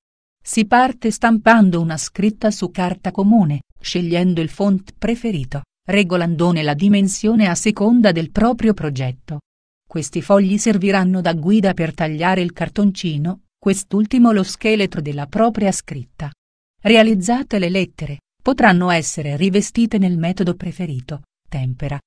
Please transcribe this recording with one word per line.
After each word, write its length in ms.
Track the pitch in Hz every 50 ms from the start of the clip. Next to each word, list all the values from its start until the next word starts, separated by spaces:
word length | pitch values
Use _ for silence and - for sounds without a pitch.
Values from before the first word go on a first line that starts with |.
| _ _ _ _ _ _ _ _ _
Si 220 | - - 226 220
parte 440 | 208 247 240 254 262 254 - - 226
stampando 720 | 214 - - 233 226 214 - 226 226 226 208 185 175 170
una 160 | 165 160 156
scritta 540 | 151 - - - - 202 214 214 - - 214
su 200 | 208 - 190 175
carta 420 | - 190 180 180 185 - - 190
comune, 480 | 175 - 196 202 233 233 180 147 147 143 - _ _ -
scegliendo 600 | - - - 180 175 170 170 175 180 180 175 165
il 80 | 160 156
font 460 | - - 196 202 196 185 190 - - -
preferito, 640 | - 214 233 233 - 233 202 151 120 - - 139 - _ _ _ _ -
regolandone 760 | 185 208 208 165 185 175 170 170 170 151 170 175 175 160
la 120 | 151 147 147
dimensione 760 | 147 190 202 208 202 196 185 - - - 214 233 220 214 180
a 60 | 170
seconda 560 | - - 214 214 - 202 220 240 247 220 196
del 180 | 170 165 165 -
proprio 440 | - - 220 233 240 240 220 220 202
progetto. 680 | - - 151 143 127 135 127 127 - _ - 151 143 - _ _ _ _ _ _ _ _ _
Questi 340 | - 165 151 - - 175
fogli 360 | 165 - 202 202 196 190 202 208
serviranno 600 | - 233 208 190 180 196 202 196 185 185 190 185
da 120 | 170 175 165
guida 400 | 165 151 180 208 220 196 196 180
per 200 | - 165 160 -
tagliare 460 | - 170 156 156 151 165 185 190 190
il 120 | 175 175
cartoncino, 880 | - - 170 165 - - 208 202 190 - - 170 151 143 151 175 185 - _ _ _ _
quest'ultimo 720 | _ 196 202 202 - - - 202 220 208 262 254 240 233
lo 100 | 220 196
scheletro 580 | 185 - - - - 214 220 214 196 190 - 165
della 260 | 147 147 139 147 143
propria 440 | 143 - 202 220 233 220 208 202 190
scritta. 600 | 185 - - - 160 139 - - _ - 156 143 - _ _ _ _ _ _ _ _ _
Realizzate 800 | - 208 226 220 220 226 220 185 175 214 240 254 277 - 233 202
le 80 | 180 170
lettere, 500 | 185 190 180 175 _ - 156 139 143 - _ _ _ _
potranno 480 | - 254 269 254 247 208 180 175 180 180
essere 460 | 175 165 151 - - 170 143 147 143
rivestite 600 | 143 180 196 185 208 208 - - 226 233 214 - 185
nel 200 | 190 185 175 165
metodo 380 | 165 170 185 - 190 175 175
preferito, 680 | 180 185 180 - - 180 156 139 127 127 - 151 143 - _ _ _ _ -
tempera, 500 | - 139 131 127 123 - 151 143 143 139 -